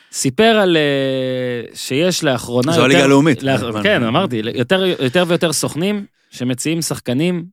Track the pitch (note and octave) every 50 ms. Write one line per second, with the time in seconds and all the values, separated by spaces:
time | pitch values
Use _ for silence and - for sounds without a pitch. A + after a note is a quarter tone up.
0 | _ _ - - - C#3 B2 - A3 A3+ A3+ G#3+ G3+ F#3 E3+ D#3 D3+ C#3+ C#3 C#3
1 | C3+ C3+ C3 C3 C3 C3 B2+ B2+ B2+ B2 B2 A#2+ A2+ - - - - - B2+ C#3
2 | E3+ F#3 E3+ - D#3+ D3 B2+ A2+ - - A#2+ B2 B2 - - - B2 C3 C#3 C3
3 | C#3 C3+ C#3 C#3 C#3+ E3 C3 A2+ C3+ C3+ C3+ B2+ C3 A#2 A2 G#2+ G#2 G3+ G#3 D#3+
4 | A#2+ A2 A#2+ D#3+ G3 D#3+ B2+ A2 G#2+ A#2 - - A#2+ B2 F#3+ F#3+ F#3+ F#3 E3+ -
5 | C#3+ B2+ A#2+ F3+ F3+ E3 F3 E3 - E3 D3 - - B2 - C#3+ F3 G3+ G#3 G3+
6 | G3+ - _ _ _ _ - - B2 B2 C3 B2 - D3 E3 E3+ D3+ - D#3 -
7 | - - B2 C3 D#3+ F3+ F3+ E3+ E3 F3+